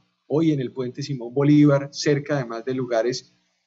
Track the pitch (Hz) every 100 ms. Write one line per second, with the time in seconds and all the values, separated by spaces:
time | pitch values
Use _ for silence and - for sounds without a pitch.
0 | _ _ - 143 165 143 123 131 123 131
1 | 139 135 117 131 143 147 147 139 143 -
2 | 156 143 147 143 117 117 123 131 120 117
3 | 120 131 - _ _ _